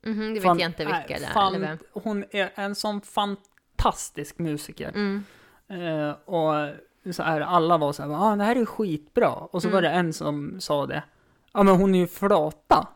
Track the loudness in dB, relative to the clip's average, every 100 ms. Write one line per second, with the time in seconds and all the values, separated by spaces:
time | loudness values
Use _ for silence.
0 | -6 -6 -4 0 2 4 0 -2 -4 -4
1 | -4 -8 -2 2 2 0 -4 -8 -12 -10
2 | -6 -6 -4 -2 -4 -4 -6 -4 -4 -6
3 | -6 -4 -4 -6 _ _ _ 0 0 0
4 | -10 -10 -12 -4 -4 -4 -6 -10 -8 -4
5 | -2 -4 -8 -20 _ _ _ -8 -6 -4
6 | -4 -6 -4 0 0 0 -2 -10 _ _
7 | -12 -6 -2 -2 2 2 4 4 2 -2
8 | -6 0 2 2 2 2 0 -2 -4 -4
9 | -2 2 2 2 -6 -4 0 2 4 2
10 | 0 -2 -4 -4 -6 -10 -2 -2 -2 -6
11 | -10 _ _ _ _ 4 6 6 6 4
12 | 2 0 2 2 2 -4 _ 2 2